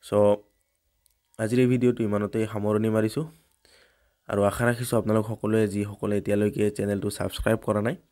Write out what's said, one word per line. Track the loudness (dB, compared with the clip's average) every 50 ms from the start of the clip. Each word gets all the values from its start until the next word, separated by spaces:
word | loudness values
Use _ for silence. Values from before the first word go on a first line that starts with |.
| _
চ' | 0 2 4 4 4 4 2 -2 _ _ _ _ _ _ _ _ _ _ _ _ _ _ _ _ _ _ -6
আজিৰ | -4 0 2 2 4
এই | 4 2
ভিডিঅ'টো | 2 2 2 2 2 -2
ইমানতে | -2 0 -2 -2 -2 -2 -2 -4
সামৰণি | -2 -4 -4 -2 0 0 2 2 2 2
মাৰিছোঁ | 2 0 0 -2 -4 -8 -8 -12 _ _ _ _ _ _ _ _ _ _ _ _ _ _ _ _ _ _ _
আৰু | 0 2 2
আশা | 2 2 2 0
ৰাখিছোঁ | 0 0 0 -4 0 0 0
আপোনালোক | 0 2 0 0 0
সকলোৱে, | -2 -6 -6 -2 0 2 2 2 2
যিসকলে | 0 -2 -4 -4 -6 -8 -4 -2 -2
এতিয়ালৈকে | -2 -2 0 0 2 2 0 0 0 -2 -2
চেনেলটো | 0 -2 -2 -2 -2 -2 -2 -4
ছাবস্ক্ৰাইব | -4 -4 -6 -6 -6 -2 0 0 0 0 0
কৰা | -2 -2 0 0
নাই | -2 -4 -6 _ _